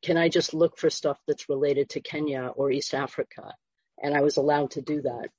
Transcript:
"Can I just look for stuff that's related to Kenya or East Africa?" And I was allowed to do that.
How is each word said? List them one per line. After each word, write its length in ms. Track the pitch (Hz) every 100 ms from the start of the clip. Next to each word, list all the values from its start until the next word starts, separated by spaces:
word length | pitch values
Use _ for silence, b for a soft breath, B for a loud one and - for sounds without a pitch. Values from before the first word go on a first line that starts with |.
"Can 140 | - 165
I 120 | 165
just 240 | 175 -
look 240 | 160 165 -
for 100 | 160
stuff 300 | - 151 139 -
that's 240 | 143 -
related 400 | 139 143 139 139
to 100 | -
Kenya 500 | - 143 151 135 127
or 160 | - 139
East 240 | 139 -
Africa?" 600 | 135 139 - 131 - 104 - _ _ _ -
And 120 | 143
I 80 | 147
was 160 | 143 143
allowed 320 | 139 147 139
to 80 | -
do 220 | 131 151
that. 260 | 135 120 107